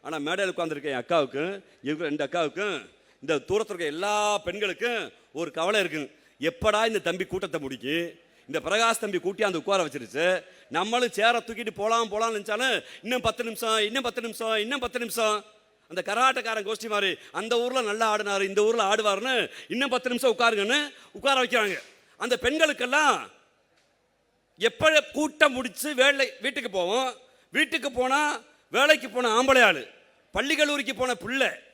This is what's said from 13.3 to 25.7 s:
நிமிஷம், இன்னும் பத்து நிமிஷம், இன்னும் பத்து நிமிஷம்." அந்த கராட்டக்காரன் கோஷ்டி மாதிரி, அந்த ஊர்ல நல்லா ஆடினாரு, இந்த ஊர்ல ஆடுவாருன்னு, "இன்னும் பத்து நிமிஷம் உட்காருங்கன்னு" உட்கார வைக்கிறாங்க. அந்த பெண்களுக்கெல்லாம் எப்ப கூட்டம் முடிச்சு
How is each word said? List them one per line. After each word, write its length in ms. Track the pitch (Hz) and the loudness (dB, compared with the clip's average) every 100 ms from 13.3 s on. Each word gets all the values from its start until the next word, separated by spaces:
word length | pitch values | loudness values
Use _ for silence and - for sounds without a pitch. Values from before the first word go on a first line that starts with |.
| 214 | -2
நிமிஷம், 340 | 233 220 226 220 | -8 -4 0 0
இன்னும் 240 | 208 247 | 0 -2
பத்து 180 | 247 240 | -4 -6
நிமிஷம், 360 | 233 - 226 220 | -8 -6 -2 -2
இன்னும் 220 | 214 277 | -2 -4
பத்து 200 | 240 247 | -4 -6
நிமிஷம்." 460 | 233 - 220 214 202 _ _ _ _ | -6 0 0 0 -4 _ _ _ _
அந்த 260 | 175 180 | -8 -4
கராட்டக்காரன் 580 | 214 262 254 226 220 196 | 2 2 2 -2 -4 -4
கோஷ்டி 160 | 214 226 | -6 -2
மாதிரி, 300 | 208 196 156 - | 0 0 -2 -8
அந்த 280 | - 220 233 | -8 0 0
ஊர்ல 200 | 247 262 | 2 0
நல்லா 360 | 220 208 226 208 | -2 0 2 2
ஆடினாரு, 260 | 202 196 | 0 -2
இந்த 200 | 196 196 | 0 2
ஊர்ல 320 | 208 233 196 | 2 4 2
ஆடுவாருன்னு, 560 | 214 214 196 247 254 180 - - | 2 2 0 0 0 -2 -6 -8
"இன்னும் 200 | 226 269 | -4 0
பத்து 200 | 247 254 | -2 -2
நிமிஷம் 300 | 240 254 247 | 0 2 4
உட்காருங்கன்னு" 540 | 233 214 202 285 294 - - | 2 2 0 0 0 -10 -20
உட்கார 300 | - 277 269 | -2 2 2
வைக்கிறாங்க. 400 | 247 240 208 156 - _ _ _ | 2 2 0 -2 -10 _ _ _
அந்த 220 | 233 247 | -2 0
பெண்களுக்கெல்லாம் 880 | 240 302 320 285 247 277 294 190 104 - _ _ _ _ _ _ _ _ _ _ _ _ | 0 2 2 2 0 4 4 2 -4 -16 _ _ _ _ _ _ _ _ _ _ _ _
எப்ப 460 | 226 - 311 311 - | -2 2 4 4 2
கூட்டம் 400 | 254 302 302 302 | -2 -2 4 4
முடிச்சு 420 | 254 247 | 4 -6